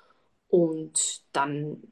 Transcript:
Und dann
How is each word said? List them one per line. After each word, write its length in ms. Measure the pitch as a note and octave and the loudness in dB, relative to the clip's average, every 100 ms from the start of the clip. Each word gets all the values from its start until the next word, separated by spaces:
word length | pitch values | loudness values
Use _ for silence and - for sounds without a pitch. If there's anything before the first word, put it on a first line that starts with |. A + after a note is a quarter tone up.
| _ _ _ _ - | _ _ _ _ 2
Und 720 | F3+ E3+ D#3+ D#3 - - - _ | 4 4 0 -4 -4 -4 -6 _
dann 500 | C#3+ C#3+ D3 D3+ - - | -2 -2 -2 -6 -8 -12